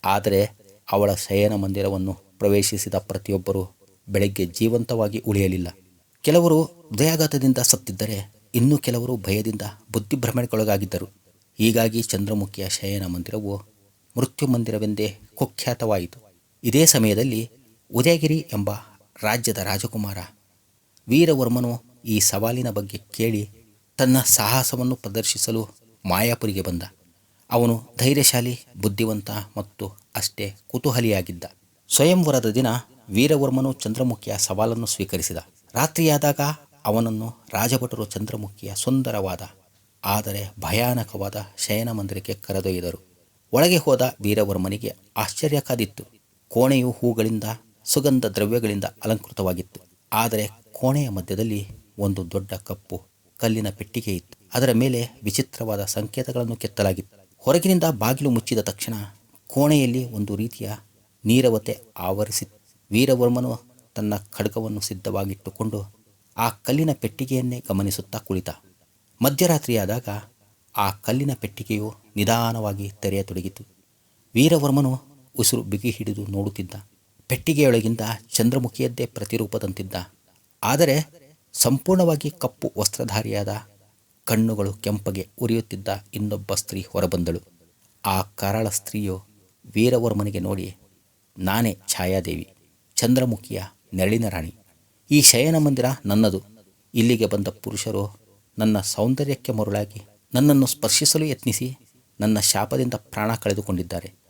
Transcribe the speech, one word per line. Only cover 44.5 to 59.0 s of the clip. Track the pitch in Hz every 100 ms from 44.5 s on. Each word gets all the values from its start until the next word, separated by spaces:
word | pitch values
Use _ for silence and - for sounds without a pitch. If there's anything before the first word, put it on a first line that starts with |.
| 95 95 104 117 - _ -
ಆಶ್ಚರ್ಯ | 107 - 156 147
ಕಾದಿತ್ತು. | - 120 104 - - _ _ _ _
ಕೋಣೆಯು | 113 131 135 123
ಹೂಗಳಿಂದ, | 113 120 113 110 110 110 113 _ _ -
ಸುಗಂಧ | 160 143 131 113
ದ್ರವ್ಯಗಳಿಂದ | 98 104 120 110 101
ಅಲಂಕೃತವಾಗಿತ್ತು. | - - 110 110 - - 95 87 - - _ _ _
ಆದರೆ | 107 117 110 110 - _
ಕೋಣೆಯ | - 127 143 135
ಮಧ್ಯದಲ್ಲಿ | 95 85 95 113 104 98 - _ -
ಒಂದು | 101 98 85
ದೊಡ್ಡ | 98 98
ಕಪ್ಪು | 95 - 95 _ - _ _ _ -
ಕಲ್ಲಿನ | 113 110 104
ಪೆಟ್ಟಿಗೆ | 101 107 120 107 90
ಇತ್ತು. | _ - _
ಅದರ | 123 127
ಮೇಲೆ | 117 131 123 120 -
ವಿಚಿತ್ರವಾದ | 104 - 127 - 113 104 98
ಸಂಕೇತಗಳನ್ನು | 113 107 - 127 123 117 113
ಕೆತ್ತಲಾಗಿತ್ತು. | 110 - 98 92 - _ _ _
ಹೊರಗಿನಿಂದ | - 165 185 180
ಬಾಗಿಲು | 160 120 110 131 143
ಮುಚ್ಚಿದ | 117 - 110
ತಕ್ಷಣ | - 98 - 110